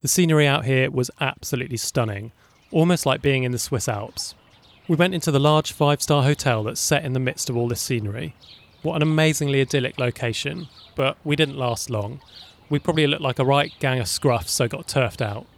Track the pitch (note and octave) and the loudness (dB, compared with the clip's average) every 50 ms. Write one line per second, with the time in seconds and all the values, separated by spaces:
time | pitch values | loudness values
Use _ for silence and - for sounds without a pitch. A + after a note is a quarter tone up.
0 | - C#3+ - - F3+ E3 D#3 D3+ D3 C#3+ C#3 D3+ - C3+ C3+ C3 C3 C3+ C3+ B2+ | -2 0 2 4 4 6 6 6 6 4 2 2 0 0 2 2 2 2 0 -2
1 | B2+ - - - D3+ C3 - _ - - - C3+ - - B2+ A2 - - - - | -2 -4 -4 -4 -6 -6 -4 _ -8 -6 -4 -4 -4 -6 -6 -6 -6 -4 -2 -2
2 | A#2 A2 G2+ G2 G#2+ A2+ - _ _ _ _ _ _ _ - E3+ D#3+ F3 F3+ D#3+ | -2 -2 -4 -8 -10 -12 -16 _ _ _ _ _ _ _ 2 2 4 4 2 2
3 | - C#3 C3 - - C#3+ C3+ C3 B2+ B2 B2 A#2 - - - B2 - - A2+ G#2 | 2 0 -2 0 2 0 2 2 0 -2 -2 -4 -4 -4 -4 -4 -2 -4 -4 -4
4 | G#2 - - - - - - _ _ _ _ _ _ _ - _ _ - E3+ D3 | -6 -10 -10 -10 -10 -10 -12 _ _ _ _ _ _ _ -20 _ _ 0 2 4
5 | F3 F#3 F#3 E3+ - E3 C#3+ C3+ C#3 D3 D3+ D#3 D3+ - - - D3+ C#3+ D3 C#3+ | 4 2 2 0 -2 2 2 4 4 6 4 4 2 0 -2 0 2 2 2 2
6 | - - D3+ C#3+ C3 C#3 D3 - - C#3 A#2+ A2 G#2+ A2 - - - - D3+ C#3+ | 2 2 2 4 4 2 2 2 0 0 0 0 -2 -4 -4 -4 0 0 0 0
7 | E3 C#3+ B2+ C3 C3 B2+ B2 - - - B2 A#2 A#2+ A#2+ A#2+ - - - C3 A#2 | 0 -2 -2 0 -2 -2 -4 -4 -6 -4 -2 -2 0 -2 -2 -4 -4 -4 -4 -2
8 | G#2 G2+ G2+ A#2 D#3 D#3 - _ - - - - - _ _ _ - D#3 - D3+ | -2 -4 -6 -6 -8 -10 -12 _ -20 -20 -20 -20 -20 _ _ _ -6 -4 0 0
9 | D3+ D#3 D#3 D#3 D#3 D#3 D#3 - D3+ C#3+ C#3 C3+ C3+ - - C#3+ B2 B2+ - - | 2 2 4 4 4 2 2 0 0 0 2 2 2 2 0 -2 -2 -2 -2 -2
10 | B2+ B2 A#2 - - A#2 A2 - - C#3+ D3 F3+ E3+ - _ - - - _ - | -2 -2 -2 -2 -4 -4 -4 -4 -6 -6 -6 -8 -10 -12 _ -20 -20 -16 _ -2
11 | C3+ C3+ - _ _ D3+ D3 D3 D#3+ C#3 C#3+ D3 B2+ B2 A#2 - - - A#2+ G#2 | -2 -2 -2 _ _ 0 2 2 2 2 0 -4 -2 -2 -2 -4 -4 -4 -4 -4
12 | G2+ G#2 C3 C#3 - - - - - - - _ _ _ D3 D3 - - E3 D#3+ | -4 -6 -8 -12 -18 -20 -20 -20 -20 -20 -20 _ _ _ -2 -2 0 0 2 2
13 | D3+ C#3 C#3+ - D3 C3+ B2+ - C3 C3 C#3 C#3 D3 D#3 - - - C3+ B2+ B2+ | 2 2 2 0 -2 -4 0 0 2 4 4 2 2 -2 -4 -4 -2 -2 0 0
14 | A#2 - - - - C#3+ A#2+ A2 F2+ - - - C3 A#2 A2+ G#2+ G#2 - - C#3+ | -2 -2 -4 0 2 2 2 2 0 -2 -2 0 0 -2 -2 -8 -10 -4 -2 0
15 | B2+ A#2 - - A#2+ G#2 G2+ A2+ - _ _ | 0 0 -2 -4 -6 -4 -4 -8 -12 _ _